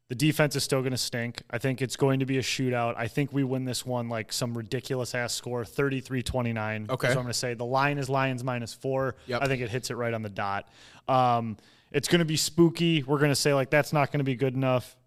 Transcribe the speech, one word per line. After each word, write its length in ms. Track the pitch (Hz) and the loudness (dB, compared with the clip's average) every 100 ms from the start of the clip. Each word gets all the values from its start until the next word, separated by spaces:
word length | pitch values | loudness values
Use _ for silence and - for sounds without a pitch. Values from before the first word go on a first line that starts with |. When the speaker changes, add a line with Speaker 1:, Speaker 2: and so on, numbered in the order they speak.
| - | -10
Speaker 1:
The 60 | |
defense 420 | 120 151 143 147 139 | 0 2 4 2 0
is 80 | |
still 180 | - 135 | 0 0
gonna 140 | 131 127 | 0 -2
stink. 460 | - 123 120 - - | -4 -4 -6 -8 -8
I 80 | 120 | -4
think 240 | 135 123 | -2 -2
it's 120 | 127 | -4
going 260 | - 139 135 | 0 2 2
to 40 | |
be 140 | 131 135 | 2 0
a 40 | |
shootout. 520 | 110 - 127 120 117 - | -2 -2 0 0 -2 -2
I 120 | 117 | -4
think 220 | - 139 | -2 -2
we 140 | 139 | 0
win 220 | 131 131 127 | 0 -2 -4
this 180 | 117 | -6
one, 240 | 127 123 117 | -4 -4 -4
like, 240 | 117 107 | -6 -6
some 240 | - 123 117 | -4 -4 -4
ridiculous-ass 760 | 110 127 - 131 120 123 117 | -6 -6 -4 -4 -4 -4 -4
score, 320 | - 123 123 113 | -6 -6 -6 -4
thirty-three 560 | - 143 135 - 127 | 0 0 0 -4 -4
twenty-nine, 640 | - 127 120 113 107 107 107 | -2 0 0 -2 -2 -4 -4
Speaker 2:
Okay. 200 | 127 127 | 0 2
Speaker 1:
is 60 | |
what 40 | 127 | 2
I'm 40 | |
gonna 100 | 123 | 0
say. 180 | 113 127 | -4 -4
The 140 | 117 120 | -4 -2
line 320 | 135 143 143 | 2 2 0
is 100 | 131 | 0
Lions 340 | 135 131 127 | 0 0 -2
minus 300 | 127 123 117 | -4 -4 -6
four. 440 | - 135 135 135 - - | -6 -2 -2 -2 -4 -6
Speaker 2:
Yep. 160 | 120 | -2
Speaker 1:
I 40 | 139 | 0
think 120 | 131 | 0
it 80 | 120 | -2
hits 220 | 123 - | -4 -6
it 60 | 120 | -4
right 180 | 117 | -2
on 80 | 113 | -2
the 80 | 107 | -4
dot. 360 | 101 101 98 - - - - - | -4 -4 -4 -6 -16 -20 -10 2
Um, 500 | 131 123 117 117 104 - _ _ | 4 4 4 0 -8 -14 _ _
it's 160 | 147 - | -2 2
gonna 160 | 175 | 4
be 140 | 160 156 | 4 0
spooky. 640 | - - 170 165 170 160 | 0 4 4 4 2 2
We're 160 | 127 143 | 2 2
gonna 160 | 147 | 4
say, 180 | 131 151 | 4 4
like, 160 | 139 131 | 2 4
"That's 240 | 151 - | 2 4
not 180 | 156 131 | 2 2
gonna 140 | 147 | 2
be 100 | 135 | 0
good 200 | 120 131 | 0 0
enough," 420 | 127 131 127 - - | 2 2 2 -2 -14